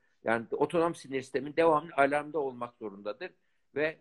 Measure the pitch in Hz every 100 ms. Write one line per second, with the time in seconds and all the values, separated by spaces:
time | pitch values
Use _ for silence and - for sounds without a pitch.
0 | _ _ - 117 113 - 143 175 165 165
1 | 127 135 123 131 143 147 165 151 165 139
2 | 139 147 147 156 135 123 120 - 107 98
3 | 104 - 185 - _ _ _ 139 156 156